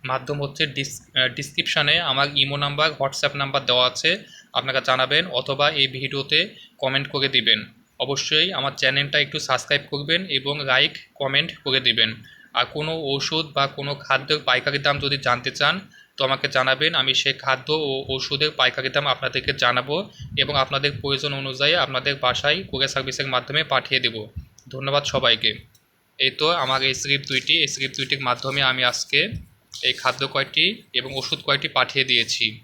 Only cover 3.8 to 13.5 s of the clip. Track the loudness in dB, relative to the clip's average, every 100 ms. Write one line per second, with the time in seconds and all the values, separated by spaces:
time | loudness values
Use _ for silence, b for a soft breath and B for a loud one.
3.8 | 2 2 0 0 B B B -4 0 0
4.8 | 2 2 4 2 0 -4 -2 2 2 2
5.8 | 0 0 -6 -6 0 0 0 B B _
6.8 | -2 0 -2 -2 2 2 4 2 0 -16
7.8 | _ _ -4 -2 0 2 2 0 -4 0
8.8 | 2 2 2 0 0 -4 0 0 2 -2
9.8 | 0 -8 0 -2 0 -2 -2 -4 2 4
10.8 | 4 -2 -20 _ 0 0 0 -6 -2 2
11.8 | 2 2 0 -2 B B B -2 -2 -2
12.8 | -4 -4 -2 -2 0 -2 -2